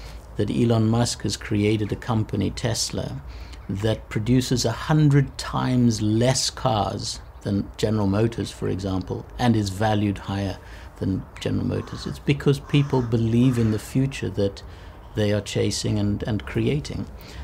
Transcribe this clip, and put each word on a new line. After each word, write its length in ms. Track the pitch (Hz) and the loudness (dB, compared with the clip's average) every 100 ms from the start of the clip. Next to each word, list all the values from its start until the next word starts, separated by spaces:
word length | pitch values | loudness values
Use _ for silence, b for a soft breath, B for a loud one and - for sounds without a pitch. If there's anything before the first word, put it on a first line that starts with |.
| B B B - | B B B -4
that 160 | 104 | -2
Elon 380 | 123 117 113 110 | 2 4 4 4
Musk 320 | 117 120 - | 4 0 -2
has 160 | 107 - | -4 -4
created 520 | - 104 104 110 101 | -2 2 4 2 0
a 20 | 120 | -4
company, 560 | - 113 107 101 98 | 0 0 0 0 -2
Tesla, 680 | - 117 110 - - - 135 - B B B - | -2 -2 -2 -2 -4 -6 -8 -12 B B B -8
that 400 | 98 110 110 - | -2 0 0 -2
produces 560 | - 107 127 123 120 120 | -4 4 4 4 2 0
a 80 | |
hundred 640 | 113 - 156 147 143 135 - | -2 2 4 6 6 4 -2
times 640 | - 135 127 127 120 107 | -4 -2 2 4 4 4
less 480 | 107 110 123 127 - | 2 4 4 4 0
cars 720 | - 127 107 95 104 113 - - - | 0 0 2 0 -2 -6 -10 -14 -8
than 280 | - 101 - - | -2 0 -2 -2
General 300 | 107 110 98 | 0 2 2
Motors, 440 | 98 113 107 - | 2 2 0 -6
for 160 | - 107 | -4 -4
example, 580 | 98 95 92 90 107 - - | -2 -2 -2 -2 -8 -8 0
and 160 | 120 110 | 2 4
is 140 | 98 | 0
valued 480 | 95 110 104 104 95 | 0 2 2 2 0
higher 400 | - 98 98 - B B B - | -4 -4 -4 -6 B B B -6
than 260 | - 95 - - | -2 -2 -4 -8
General 260 | 104 101 98 | -4 -2 -2
Motors? 400 | 101 - - - | -4 -6 -10 -10
It's 140 | 143 | -4
because 400 | - 143 143 139 | 0 2 2 0
people 420 | - 147 143 131 | 2 2 2 0
believe 560 | 117 117 113 117 131 120 | 2 2 4 4 4 4
in 140 | 113 | 2
the 80 | 107 | 0
future 500 | - 131 135 - 107 | -2 0 0 -2 -4
that 320 | 104 98 - - B B B B 107 | 0 -2 -2 -12 B B B B 0
they 160 | 104 | 2
are 80 | 104 | 2
chasing 580 | - 113 104 - 113 107 | 0 0 0 0 0 0
and, 260 | 104 104 | 0 0
and 220 | - 107 - | -2 -2 -2
creating. 600 | 117 117 147 - - - - B B | 0 0 0 -2 -8 -8 -12 B B